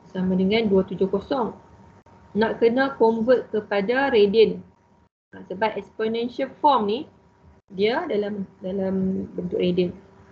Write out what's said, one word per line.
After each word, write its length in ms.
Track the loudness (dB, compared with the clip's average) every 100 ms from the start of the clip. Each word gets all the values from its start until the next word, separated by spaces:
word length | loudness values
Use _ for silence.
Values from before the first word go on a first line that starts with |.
| -12
sama 240 | -4 -2
dengan 320 | 0 2 2 2
dua 160 | 2
tujuh 240 | 2 -2 -2
kosong. 480 | -2 -2 -4 -4 -8 -20 -20 -20 -20 _ -20 -6
Nak 240 | 0 0 2
kena 400 | 2 4 0 2
convert 480 | 2 4 2 2 2
kepada 560 | -6 -2 -2 0 0 2
radian. 480 | 4 4 6 4 2 -12 _ _ _ _ _ _
Ah, 160 | -18 -14
sebab 320 | -4 -4 -4
exponential 720 | -10 -6 -4 -4 -6 -6 -8 0
form 320 | 2 4 2
ni, 160 | -4 -8 _ _ _ -20 _ _
dia 320 | -2 -2 0 -2
dalam, 320 | -2 -4 -6 -10 -12
dalam 640 | -8 -4 -2 -2 -2 -4 -6 -8
bentuk 240 | -6 -2
radian. 320 | 0 0 -2 -6 -18 -20 -20